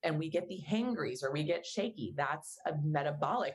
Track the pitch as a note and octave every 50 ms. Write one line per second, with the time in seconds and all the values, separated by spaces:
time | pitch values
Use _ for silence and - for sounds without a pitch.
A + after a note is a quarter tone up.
0 | - E3+ D#3 D3+ D#3+ D#3+ D#3 E3+ - - - F#3 D3 D3 G3+ A3 A#3+ B3+ A#3+ E3
1 | D3 A#2+ B2+ - C#3 C3+ C#3 D3 D3+ D3+ E3+ E3+ - - - - G3+ A#3+ A3 -
2 | B2 G#2 - C#3+ C#3+ C3+ D3+ D#3 - - - - - E3+ D#3+ D3+ D3 D#3 D3+ D3
3 | C#3+ D3 D3 D3 D3 C#3 G3 B3 - - -